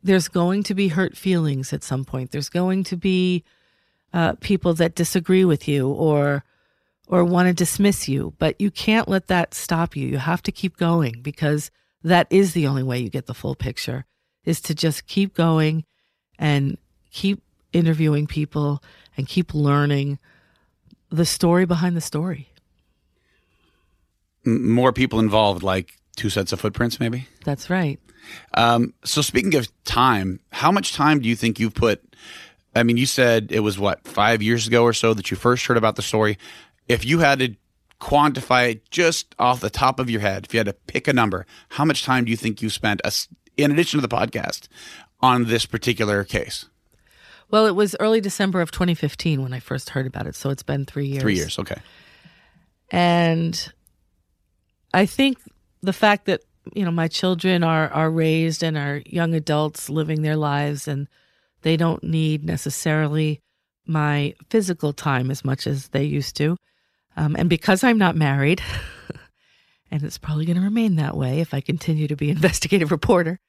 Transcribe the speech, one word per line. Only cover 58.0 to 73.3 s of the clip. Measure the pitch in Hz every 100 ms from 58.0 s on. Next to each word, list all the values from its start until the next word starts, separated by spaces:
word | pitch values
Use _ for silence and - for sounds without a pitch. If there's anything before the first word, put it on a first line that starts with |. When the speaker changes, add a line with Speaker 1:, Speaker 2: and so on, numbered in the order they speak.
| 160
Speaker 1:
raised | 165 160 160 165 160
and | 165 156
are | 143 143 -
young | 170 170
adults | 165 151 151 151 151 -
living | 151 156 156
their | 151
lives, | 156 151 143 147 143 -
and | 139 143 _ _ _ _ _
they | 160 160
don't | 165 160
need | - 160 156 156
necessarily | 151 165 - - 160 156 151 151 156 151 _ _ _ _ -
my | 156 151 147 143 - _
physical | 226 190 175 147
time | 143 151 131 127
as | 139
much | 131 135 -
as | 139 -
they | 139
used | 147 143 135 -
to. | 147 175 _ _ _ _ _ -
Um, | 151 151
and | 175
because | 165 - 190
I'm | 262 226
not | 185 160
married, | 151 139 139 185 - - - - - - _
<laughs> | _ _ _ _ _ _
and | 151
it's | 147 -
probably | - 151 160
gonna | 175
remain | 196 220 226 165
that | 147 -
way | 131 139
if | 165
I | 135
continue | - 170 - 156 151
to | 147
be | 147
<laughs> |
investigative | 151 170 - - 202 156
reporter | 156 - 190 165